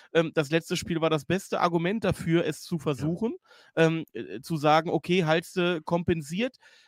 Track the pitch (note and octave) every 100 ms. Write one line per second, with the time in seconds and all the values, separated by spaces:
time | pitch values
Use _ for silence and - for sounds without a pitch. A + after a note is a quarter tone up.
0 | - E3 E3 D#3+ C#3+ E3 - F3+ - D#3+
1 | D#3+ D#3 C3+ F#3 - G3 F3 E3+ E3+ A3
2 | G3 - E3 E3+ D3+ D3+ - E3+ D#3+ C3
3 | D3 F3 A3+ F#4 _ - _ D#3 E3 E3
4 | - - - A2 - D#3+ D3+ D#3 E3 D3+
5 | - F#3 D#3 E3 - F#3 F3 E3+ - E3+
6 | F3 E3 C#3+ F3+ B3+ - _ _